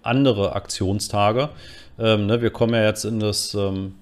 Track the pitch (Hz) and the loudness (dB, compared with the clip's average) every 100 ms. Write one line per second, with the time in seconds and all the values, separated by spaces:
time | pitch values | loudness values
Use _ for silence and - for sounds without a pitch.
0 | - 127 139 104 98 98 - - 95 101 | -2 2 2 2 0 -2 -8 -4 -2 -2
1 | - 104 104 113 147 - - - - - | -2 0 2 2 -2 -6 -20 -20 -18 -2
2 | 113 107 101 117 117 - 117 117 107 107 | 2 4 4 2 0 0 2 4 2 0
3 | 107 113 107 101 - 107 98 95 95 98 | -4 -2 -2 -2 -4 -2 -2 -2 -6 -10